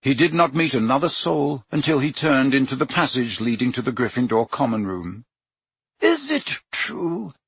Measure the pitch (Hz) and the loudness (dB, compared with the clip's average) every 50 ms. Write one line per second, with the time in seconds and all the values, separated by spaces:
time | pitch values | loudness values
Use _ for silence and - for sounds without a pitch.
0 | _ 135 139 117 160 170 156 170 170 156 131 160 165 151 135 120 110 113 127 139 | _ 0 2 2 2 2 4 2 2 2 2 0 0 2 2 0 2 2 2 2
1 | 165 165 - - - 170 165 151 143 143 147 135 - _ - 151 143 160 160 139 | 2 0 -2 -2 -2 0 0 0 0 -2 -2 -4 -8 _ -2 -2 2 2 2 2
2 | 131 151 143 - 156 160 143 131 131 139 131 139 135 127 135 131 151 - - 175 | 2 0 -2 0 2 2 4 4 4 2 2 2 0 0 0 -2 -2 -2 0 0
3 | 165 - - 127 123 117 104 - 110 120 117 104 123 123 120 127 113 123 120 104 | 0 0 0 -2 -2 -2 -2 -2 -2 -2 0 0 0 -2 0 -2 -4 -4 -2 -2
4 | 127 110 - 123 127 117 113 113 117 - - - 143 117 113 110 104 98 95 90 | -2 -2 0 -2 0 2 2 0 0 0 -2 -2 0 0 0 -2 -2 -4 -4 -6
5 | 85 87 90 107 120 _ _ _ _ _ _ _ _ _ _ _ _ _ _ _ | -6 -8 -10 -12 -18 _ _ _ _ _ _ _ _ _ _ _ _ _ _ _
6 | - 330 339 302 277 269 311 285 - - - - _ _ - - - - - - | 2 2 2 2 0 -2 -4 -4 -2 -4 -8 -8 _ _ -6 -6 -6 -6 -6 -4
7 | 185 165 165 196 220 170 - _ _ | -4 -4 -4 -4 -6 -10 -12 _ _